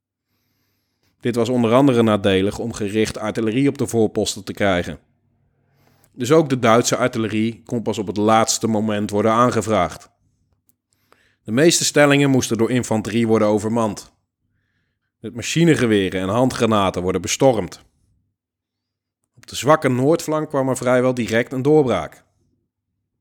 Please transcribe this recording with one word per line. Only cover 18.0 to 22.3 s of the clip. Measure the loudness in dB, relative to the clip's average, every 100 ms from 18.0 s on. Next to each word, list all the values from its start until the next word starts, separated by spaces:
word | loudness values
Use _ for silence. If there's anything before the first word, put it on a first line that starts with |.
| _ _ _ _ _ _ _ _ _ _ _ _ _ _
Op | -16
de | -4
zwakke | 2 2 2
noordflank | 0 0 0 -2 -4 -4
kwam | -2 -2
er | -2
vrijwel | 0 2 2
direct | -2 -2 -2 -2
een | -2
doorbraak. | 2 4 4 -2 -4 -14 _